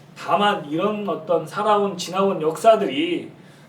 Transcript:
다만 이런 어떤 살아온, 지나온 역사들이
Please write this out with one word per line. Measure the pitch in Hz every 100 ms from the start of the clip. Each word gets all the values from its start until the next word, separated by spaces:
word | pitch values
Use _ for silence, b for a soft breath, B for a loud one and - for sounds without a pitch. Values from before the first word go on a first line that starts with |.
| B -
다만 | - 175 208 196 147
이런 | 156 202 208 196
어떤 | 151 - 175 156
살아온, | 196 220 208 196 180
지나온 | - 185 196 170
역사들이 | 156 160 220 220 175 135 170 160 - - B B